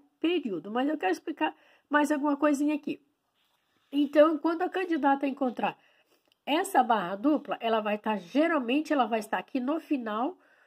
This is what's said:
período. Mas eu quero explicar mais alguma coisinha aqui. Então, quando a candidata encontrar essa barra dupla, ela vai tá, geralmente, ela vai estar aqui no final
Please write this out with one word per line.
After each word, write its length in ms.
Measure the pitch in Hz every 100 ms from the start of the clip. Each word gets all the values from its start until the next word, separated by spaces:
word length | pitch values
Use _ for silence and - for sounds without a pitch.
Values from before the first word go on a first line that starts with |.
| _ _
período. 540 | 320 349 254 170 202
Mas 160 | 233 277
eu 80 | 302
quero 160 | 370
explicar 420 | 320 - 294 311 - _ _ -
mais 220 | 294 294
alguma 260 | 302 294 285
coisinha 380 | 302 277 294
aqui. 260 | 294 - - _ _ _ _ _ _ _ _ _
Então, 460 | 285 285 302 311 302
quando 240 | 330 339
a 80 | 359
candidata 560 | 370 370 320 269 277 277
encontrar 500 | 262 254 214 196 - _ _ _ _ _ _ -
essa 360 | 311 392 -
barra 320 | 233 220 175
dupla, 440 | 196 262 285 - -
ela 200 | 226 220
vai 180 | 208 208
tá, 180 | 220 208
geralmente, 720 | 170 277 330 311 233 285 311
ela 140 | 294
vai 140 | 220 226
estar 180 | 208 190
aqui 240 | - 269
no 180 | 247 320
final 600 | - 285 220 214 285 370 _ _